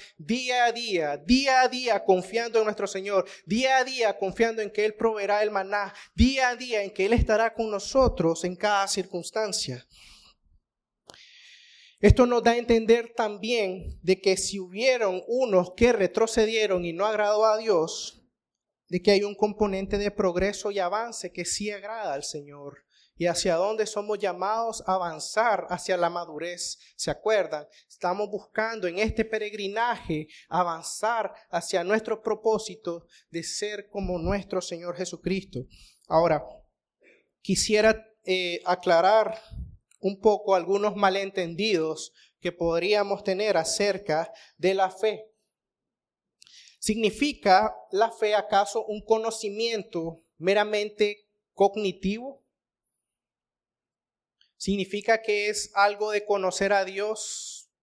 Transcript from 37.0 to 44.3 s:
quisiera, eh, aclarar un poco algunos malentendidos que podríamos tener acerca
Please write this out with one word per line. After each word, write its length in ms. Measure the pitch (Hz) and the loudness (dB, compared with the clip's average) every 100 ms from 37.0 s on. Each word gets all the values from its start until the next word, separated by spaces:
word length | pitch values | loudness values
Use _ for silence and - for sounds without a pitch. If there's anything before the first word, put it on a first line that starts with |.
| _ _ _ _ | _ _ _ _
quisiera, 680 | - 185 - 214 220 220 - _ | -2 -2 2 4 4 2 -2 _
eh, 380 | - 185 175 175 | -2 -2 -2 -2
aclarar 760 | 175 180 180 170 185 220 214 - - - - - _ _ | -2 0 4 4 6 6 4 -4 -14 -16 -16 -18 _ _
un 220 | 190 196 | -6 2
poco 340 | 220 208 - 185 | 2 2 2 2
algunos 400 | 170 202 208 202 | 2 0 0 2
malentendidos 1160 | 196 196 196 190 170 165 214 175 156 156 - _ _ _ | 2 2 -2 -4 -4 -2 0 0 0 -4 -12 _ _ _
que 140 | 175 | -8
podríamos 720 | 175 170 165 185 208 202 196 190 | -4 -2 0 2 2 2 -2 -2
tener 320 | 190 214 180 | -2 0 0
acerca 720 | 160 - 202 190 180 156 165 | 0 0 0 -2 -2 -2 -4